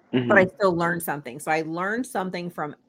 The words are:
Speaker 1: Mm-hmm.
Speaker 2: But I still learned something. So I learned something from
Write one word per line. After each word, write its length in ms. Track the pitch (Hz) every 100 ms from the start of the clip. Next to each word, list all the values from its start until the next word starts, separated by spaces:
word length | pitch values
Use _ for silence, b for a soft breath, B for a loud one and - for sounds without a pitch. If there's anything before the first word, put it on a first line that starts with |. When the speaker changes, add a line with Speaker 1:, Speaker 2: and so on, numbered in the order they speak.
| _
Speaker 1:
Mm-hmm. 160 | 127 123
Speaker 2:
But 100 | 196
I 80 | 185
still 300 | - 196 170
learned 260 | 170 170
something. 380 | 170 147 143 135
So 100 | 165
I 120 | 156
learned 440 | 160 170 190 226 247
something 440 | 208 185 180 175
from 260 | 170 151 -